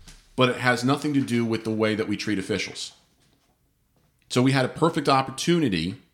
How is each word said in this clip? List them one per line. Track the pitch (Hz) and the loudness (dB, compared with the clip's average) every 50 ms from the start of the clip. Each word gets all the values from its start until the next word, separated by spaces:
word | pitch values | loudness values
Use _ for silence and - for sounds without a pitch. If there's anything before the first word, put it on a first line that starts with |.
| - - - - _ _ _ | -16 -20 -20 -20 _ _ _
but | - 127 123 | 2 2 2
it | 120 | 2
has | - 123 127 123 117 117 | 0 0 0 0 2 2
nothing | 131 143 147 147 151 143 | 0 0 0 0 0 0
to | 139 | 0
do | 127 110 117 120 117 | 0 0 0 0 0
with | 113 113 110 - | 0 -2 -2 -2
the | 110 | -4
way | 110 110 110 107 110 | 0 0 0 0 0
that | 101 110 | 0 -2
we | - 104 | -2 -4
treat | 98 - 110 107 95 | -4 -2 -2 -2 -2
officials. | 92 - 110 90 - - - - - - - _ _ _ _ _ _ _ _ _ _ _ _ _ _ _ _ _ _ _ _ _ _ _ _ _ _ _ | -2 -2 -4 -4 -4 -6 -8 -12 -12 -14 -14 _ _ _ _ _ _ _ _ _ _ _ _ _ _ _ _ _ _ _ _ _ _ _ _ _ _ _
So | - 127 | 0 2
we | 123 135 135 | 4 4 4
had | 139 127 | 2 0
a | 120 | 0
perfect | - - 147 165 165 160 143 | 0 0 0 2 2 0 0
opportunity | 147 139 135 131 - 135 - - - 175 175 156 120 95 82 82 90 107 - _ _ | 2 2 2 2 -2 -6 -6 0 0 2 2 2 2 0 0 -2 -4 -6 -10 _ _